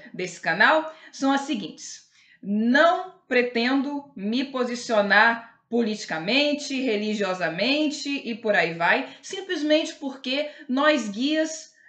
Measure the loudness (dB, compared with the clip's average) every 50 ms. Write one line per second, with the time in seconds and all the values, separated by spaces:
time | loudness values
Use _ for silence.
0 | -18 -16 -10 -10 -10 -10 -10 -6 -4 -2 4 4 6 6 6 4 2 -2 -8 -16
1 | -20 -20 -8 -2 0 2 2 0 0 -2 -4 -6 -6 -10 -12 -16 -16 -18 -18 -18
2 | -20 _ _ _ _ _ _ _ -6 -4 -2 0 2 4 6 6 6 6 4 2
3 | -2 -8 -14 _ _ _ 2 2 2 2 0 0 0 2 2 0 0 -2 -6 -8
4 | -10 -12 _ -8 -4 -2 -2 -2 -2 -2 -2 -4 -4 -2 -4 -6 -4 0 2 2
5 | 4 6 6 6 6 6 4 0 -6 -14 _ _ _ _ 0 0 0 0 -2 -6
6 | -6 -6 -6 -4 -2 0 0 2 2 2 0 -2 -4 -6 -4 -2 -2 -2 -2 -2
7 | -2 -2 -2 -2 -2 -4 -2 -2 -4 -4 -2 -2 -2 0 0 0 0 -2 -2 -4
8 | -6 -6 -6 -6 -6 -8 -8 -4 -2 0 2 2 2 0 -2 0 2 2 2 2
9 | 0 -6 -12 -18 -14 -12 -12 -10 -8 -6 -4 -4 2 2 2 2 2 -2 -6 -10
10 | -10 -10 -10 -8 -6 -4 -4 -4 -4 -6 -10 -14 -8 -4 0 2 4 4 2 2
11 | 0 -4 -4 -4 -2 0 0 0 0 -2 -4 -10 -16 -18 _ _ _